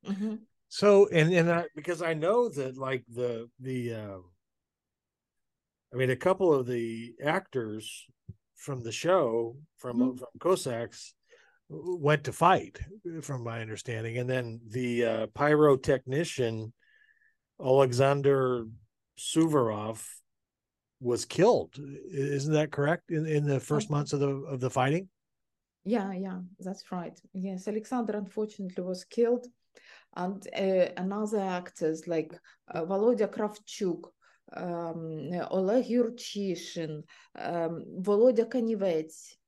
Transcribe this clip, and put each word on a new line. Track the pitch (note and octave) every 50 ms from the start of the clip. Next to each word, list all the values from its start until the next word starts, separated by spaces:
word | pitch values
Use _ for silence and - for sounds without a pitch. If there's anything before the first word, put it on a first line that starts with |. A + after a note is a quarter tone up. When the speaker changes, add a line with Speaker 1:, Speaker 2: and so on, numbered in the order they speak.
| _
Speaker 1:
Mm-hmm. | F#3+ G3+ F#3+ G#3 A3 G#3+ A3 - _ _ _ _ _
Speaker 2:
So, | - - G3 G#3 G3+ G3 G3+ G#3
and, | F3 E3 D#3 E3
and | F#3 F3 E3 E3+
I, | E3+ E3+ E3+ D#3 _
because | D3+ D3 F3 F3 D#3
I | F3 E3
know | E3 D#3 D3+ F3+ G#3+ A#3+ B3 A3+
that, | C#3+ C#3+ C3+ C3 B2+
like, | C3+ C3+ C3 C3+ B2 A2+ -
the, | A#2 A#2+ B2 A#2+ A#2 A2+ A#2 A#2+ _ _
the, | B2+ C3 B2+ B2+ A#2+ A#2+ A2+
um, | A2 G#2+ G2+ G2 F#2 F2 F2 F2+ _ _ _ _ _ _ _ _ _ _ _ _ _ _ _ _ _ _ _ _ _ _ _ _ _ _ _ _ _ _ _ -
I |
mean, | B2 C3 B2+
a | C3
couple | B2+ - F3+ F#3 F#3 F#3+ F3
of | D3+ C3+ B2
the | B2 B2 A#2+ A#2 A#2 A2+ A2+ A#2 A#2+ - - C#3
actors | D3 E3 G3 F#3+ _ - B2+ A2+ A2 G#2 G#2+ G#2+ - - - - _ _ _ _ - - _ _ _ _
from | _ - - C#3 B2+
the | A#2 A#2
show, | A2+ - - E3 F#3+ F#3 D3 A#2 A2+ A#2 A#2 A#2 B2 C#3+ D#3 _ _ _
from, | - B2+ A#2+ A#2+
Speaker 1:
Mm-hmm. | B2+ C3 B2+ B2+
Speaker 2:
from | B2+ - _ B2
Cossacks, | - E3 F#3+ F3+ - C3+ A#2 A2+ A#2+ - - - - - _ _ _ _ - _ _ _ _ _ _ _
w-, | D3 D#3+ D#3 F3 F3+
went | F3 C#3+ D3 D3+ D3 D3
to | B2+
fight, | - - E3 F3+ F#3+ - A2+ G2 - - - D3 G3 A3 _ F3 E3 D#3+
from | C#3 - C#3 B2 A#2
my | A#2 A2+ A#2
understanding. | A2 A2 A2 G2+ - - A#2 A2 A2+ A#2 A2+ B2
And | B2 B2+
then | B2+ B2+ B2 A#2 A2+ A#2+ A#2 A2
the, | G#2 B2+ B2 B2 A#2+ A#2+ A#2+
uh, | A2+ A2 A2 A2 A2
pyrotechnician, | _ - C#3+ D3 D3+ D3+ D3+ D3 C3+ C3 C3+ - C#3 B2+ _ B2+ C3 D3 E3+ - - - B2 A2+ A2+ A2 A2 A2+ - _ _ _ _ _ _ _ _ _ _ _ _ _ _ _ _ - -
Alexander | B2+ C3 C#3 C#3 B2+ A#2+ A#2+ C3+ C#3 C#3+ C#3+ C#3 C#3+ C#3 C3+ C3 B2+ B2 A#2+ A2+ A2 A#2 - _ _ _ _ _ _ _ -
Suvorov, | - - - D#3+ E3 E3 D3+ C#3+ A#2+ A2 G#2 G#2 G#2 A2 A2+ - - - - - _ _ _ _ _ _ _ _ _ _ _ _ _ _ _ _
was | C3 A#2+ A#2+ G#2+ -
killed. | - - D#3 F3+ A3+ A#3 C3 E2 E2 - C#3
I-, | D3 C#3 C#3 - - -
isn't | - C#3 C#3 C#3+ C#3+ C#3 C3+ D3+
that | D#3 D3+ D3+ D3
correct? | - C#3+ C#3+ D3 E3+ E3+ _ -
In, | F3 D#3 D#3+
in | D#3+ D3+ D3 D3
the | C#3+ C#3 B2+
first | - - D3+ C#3+ - -
Speaker 1:
Yeah. | D3
Speaker 2:
months | C#3+ C#3+ -
of | - C#3
the, | C#3 C#3
of | C#3 C3+ C3+ - C3+ B2+
the | B2+ B2+
fighting? | - C3+ B2+ C3+ D3+ F3+ F#3+ - _ _ _ _ _ _ _ _ _ _ _ _ _ _ _ F#3
Speaker 1:
Yeah, | A#3 A3+ F#3+ G3
yeah, | F#3+ F3+ G3 F#3+ F#3 F#3 F#3 F3+ F#3+ _
that's | F#3 F3+ G3 - - -
right. | F#3 F3+ E3+ E3 - - _ -
Yes, | _ F#3+ F#3 G3 F#3+ F#3 F#3 G#3+
Alexander | G#3 G#3+ G#3+ - C4 B3 A#3 G#3 G#3
unfortunately | G#3 G3+ F#3+ - G#3+ G#3+ G#3+ - - G3 F3+ F#3 -
was | F3+ F#3 F#3 F3+ -
killed, | _ - A#3 A#3+ A3+ B3 B3 B3 - _ _ _ _ _ - _ - - - _ _ _
and, | - F3+ F#3 G3+ G3 - -
uh, | - - G3 F#3+ F#3+ F#3 F3+ - -
another | - F#3 F#3+ G3 G#3+ G#3+ G#3 A3+ G#3
actors | F#3+ F#3 F3+ F3+ F3+ - _ - E3+ D#3 D#3+ D#3+ - F3
like, | E3 D#3+ D#3 D#3 - - _ - _ _ _ _ -
uh, | D#3+
Volodya | D#3+ F3 G3 G3 G#3+ A#3+ B3 G#3 G#3+ G3+
Kravchuk, | - - G#3+ G#3 G#3 - _ - - - G#3+ F3+ F3 - - - _ _ _ _ _ _ _ - -
um, | - F3+ F3 F3 E3+ E3+ E3 E3 E3+ E3 D#3+ D#3+ D#3 - F3+ F3+ F3 - -
Oleg | - F#3+ F#3+ F#3+ A3 C4 -
Yurchyshin, | - A3+ B3 A#3+ A3+ A#3+ - - - - G3+ G3+ F#3+ F3 E3+ - - - F3 D#3+ D#3 D#3 D3+ - _ - - - _ _ -
um, | - - E3+ E3+ E3 E3 E3+ D#3+ - - - F3+
Volodya | F#3 G#3 G3+ G3+ A#3 B3+ A#3 G#3+ A3+ A3+
Konevets | - B3+ A#3 A3+ A3+ G3 G3 F#3 E3 D#3 D#3+ D#3+ - - - - - _ _